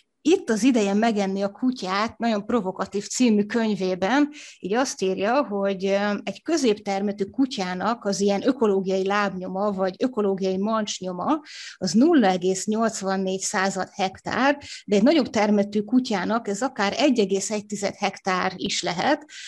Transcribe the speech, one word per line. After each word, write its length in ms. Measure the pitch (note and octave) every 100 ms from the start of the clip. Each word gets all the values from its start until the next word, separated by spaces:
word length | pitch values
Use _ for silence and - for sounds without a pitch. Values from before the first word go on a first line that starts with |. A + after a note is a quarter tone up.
| _ _
Itt 280 | - F#4+ -
az 140 | A3
ideje 300 | C4 A#3+ G3+
megenni 480 | G3+ A#3 G#3 G3 G3
a 100 | G3
kutyát, 680 | G3+ B3+ B3 F3+ G3 A3+ -
nagyon 280 | A#3 G#3 G#3
provokatív 640 | A#3+ F#3 F3+ F#3+ G3 G3+
című 360 | - B3+ G#3
könyvében, 840 | G#3 A#3+ A3+ F#3+ F#3 F#3 F#3+ C4+ D4 - - -
így 140 | F#3
azt 280 | A3+ C4 -
írja, 420 | F#3+ F#3+ G3 C4
hogy, 420 | G3+ G3+ G3 F#3+ G3
ö, 280 | G3 G#3 G#3
egy 180 | G3+ -
középtermetű 840 | - D#4+ C4 G#3 - G3 G#3 G3+
kutyának 840 | G3 - C4 - F3+ F3+ G3 A#3 G3+
az 140 | F3+
ilyen 280 | G3+ G3 B3+
ökológiai 580 | C4 A3 G3 F#3 F#3+ F#3+
lábnyoma, 680 | G3+ G3+ F#3+ F#3 F#3 G#3
vagy 240 | F#3+ F#3+ F#3
ökológiai 580 | C4 B3+ G3+ G3 F#3+ F#3+
mancsnyoma, 840 | G3+ A3 G#3 - F#3 F3+ F3+ D#4 - - - -
az 160 | F3+
nulla 360 | F#3 D#4 D#4+ G3+
egész 380 | F#3 F3+ F#3 -
nyolcvannégy 760 | G#3+ A3+ G#3+ F#3+ F#3+ F#3+ F#3+
század 500 | - G#3 F#3+ F#3+ -
hektár, 680 | - - - - - C4+ C#4+ - - -
de 100 | G3
egy 80 |
nagyobb 260 | A#3 E4 B3+
termetű 520 | A3+ G#3 G#3 G3+ G#3+
kutyának 640 | G#3 B3+ B3+ G3+ F3+ A3+ A3
ez 140 | G3
akár 320 | A3 - G3+ -
egy 220 | A3 A#3+
egész 320 | G3 F#3+ F#3+
egy 140 | G#3+ G#3
tized 300 | G3+ G3+ -
hektár 580 | G3 F#3+ - F#3 F#3 F#3
is 280 | G3 -
lehet, 420 | F3 F3 E3+ D4+ - -